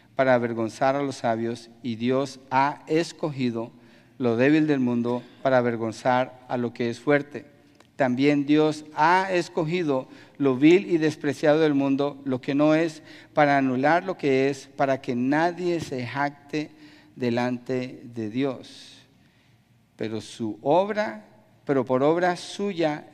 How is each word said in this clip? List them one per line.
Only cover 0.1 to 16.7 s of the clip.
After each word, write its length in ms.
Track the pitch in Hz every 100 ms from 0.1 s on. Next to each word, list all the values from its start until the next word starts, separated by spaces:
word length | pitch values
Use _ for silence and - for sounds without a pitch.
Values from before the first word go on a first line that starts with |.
| -
para 160 | 131
avergonzar 640 | 123 117 117 131 - 135 139
a 60 |
los 120 | 143 123
sabios, 540 | 123 113 117 120 - -
y 120 | 127 110
Dios 460 | 120 131 139 - -
ha 320 | 131 139 - -
escogido 840 | 160 165 - 165 135 127 117 117 - - - _ -
lo 180 | 123 117
débil 300 | 131 156 156
del 120 | 143
mundo 440 | 123 120 117 123 - -
para 160 | 139 131
avergonzar 880 | 120 117 113 107 135 123 127 - -
a 80 | 131
lo 160 | 120
que 180 | 117 120
es 80 | 117
fuerte. 480 | - 143 139 117 - - _ _ _ -
También 500 | 135 123 143 143 139
Dios 400 | 151 156 151 -
ha 400 | - 156 180 190
escogido 720 | 180 165 - 156 180 156 135 131 - - -
lo 180 | 139 127
vil 340 | 151 180 196
y 80 | 170
despreciado 600 | 156 156 147 131 156 151
del 140 | 160
mundo, 480 | 139 139 135 143 139
lo 160 | - 127
que 140 | 139
no 220 | 139 151 156
es, 260 | 165 160 - - -
para 240 | - 147 139
anular 460 | 135 127 143 170
lo 120 | 190 180
que 340 | 147 131 135
es, 180 | 139 - -
para 240 | 139 131
que 140 | - 120
nadie 640 | 127 147 170 170 175 170
se 260 | - 135 120
jacte 640 | 131 143 143 - 151 151